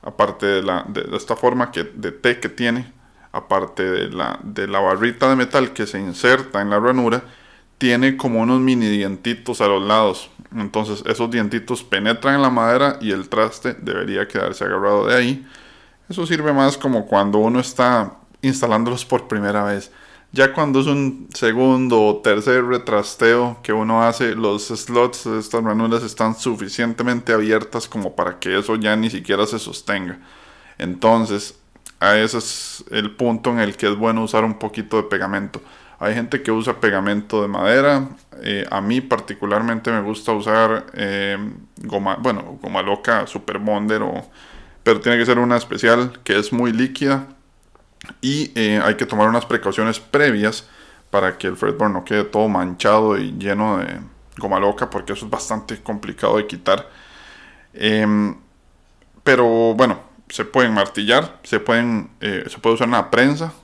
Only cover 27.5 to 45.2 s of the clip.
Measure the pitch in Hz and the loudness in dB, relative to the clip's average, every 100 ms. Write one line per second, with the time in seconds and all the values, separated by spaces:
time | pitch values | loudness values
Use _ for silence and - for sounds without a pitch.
27.5 | 110 104 117 - 110 92 - 87 87 - | 0 -2 -8 -8 -8 -8 -4 -4 -4 -2
28.5 | 95 104 110 107 107 110 98 87 98 104 | -2 0 -2 0 0 0 -4 -2 0 0
29.5 | 110 - - - 101 90 92 - - - | -2 -8 -12 -6 -6 -6 -12 -18 -20 -20
30.5 | - - - 87 87 113 113 110 101 - | -20 -20 -10 -8 0 4 4 2 -4 -8
31.5 | - _ _ - _ 95 107 107 120 110 | -16 _ _ -20 _ 4 4 2 -2 -6
32.5 | - - - - - 104 - 120 113 123 | -10 -12 -14 -8 -4 -4 -2 -2 0 -2
33.5 | 120 104 98 107 104 113 113 110 110 110 | 0 -2 0 -2 0 0 0 0 0 0
34.5 | 104 107 - 104 110 104 98 95 101 98 | -2 -8 -8 -2 -2 0 -2 -2 -4 -6
35.5 | - - - - - 104 113 117 139 135 | -12 -20 -20 -20 -6 -4 -4 -4 -4 -2
36.5 | 110 113 113 113 98 98 101 104 110 101 | -2 -2 0 2 2 0 -2 -2 -2 -2
37.5 | 95 95 123 143 139 131 - _ - - | 0 2 4 4 2 -2 -12 _ -12 -6
38.5 | 101 - 98 101 123 131 110 - 101 101 | -6 -4 -4 0 -2 0 -4 -4 -8 -2
39.5 | 104 117 113 113 113 101 107 - 110 107 | 0 0 -4 -2 -2 -4 -6 -2 -2 2
40.5 | 110 110 110 - - 101 98 98 98 107 | 2 4 0 -6 -8 -4 -4 -4 -4 -8
41.5 | - - - 110 101 98 98 123 101 85 | -12 -20 -16 -6 -4 -2 -2 -2 -2 -8
42.5 | - 101 95 95 101 - 113 98 107 - | -14 -6 -4 -2 -2 0 0 0 -8 -8
43.5 | 101 107 104 107 107 107 95 - - - | -4 -2 -2 0 -2 -2 -6 -12 -20 -20
44.5 | - - - 117 104 117 120 | -20 -20 -2 2 4 4 2